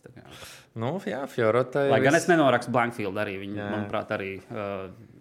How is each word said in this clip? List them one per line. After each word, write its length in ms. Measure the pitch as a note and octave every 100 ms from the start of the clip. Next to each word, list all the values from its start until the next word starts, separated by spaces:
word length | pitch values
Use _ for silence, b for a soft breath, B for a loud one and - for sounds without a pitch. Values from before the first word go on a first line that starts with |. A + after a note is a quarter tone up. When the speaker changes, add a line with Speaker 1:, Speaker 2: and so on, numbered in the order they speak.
Speaker 1:
Tā 120 | -
kā. 100 | - - B B B B
Speaker 2:
Nu, 180 | A2+ A#2+ F#3
jā, 240 | - B3+ C#4
Fjorota 600 | - A2 A#2+ B2+ D3 C#3
ir 60 |
Speaker 1:
Lai 80 | -
gan 120 | C3+
Speaker 2:
vis- 80 | E3
Speaker 1:
es 60 | E3+
nenorakstu 420 | E3 C#3 A#2+ -
Blankfield 460 | A#2+ A#2+ A2+ G2+ G#2
arī, 160 | G#2 G2
viņi, 180 | G2 G#2
Speaker 2:
Jā. 100 | G2+
Speaker 1:
manuprāt, 420 | G#2 G2+ G#2 G2+
arī, 180 | G#2+ G2 F#2+
ā, 280 | - A2+ G2+ G2 F#2+ A2 G#2+ -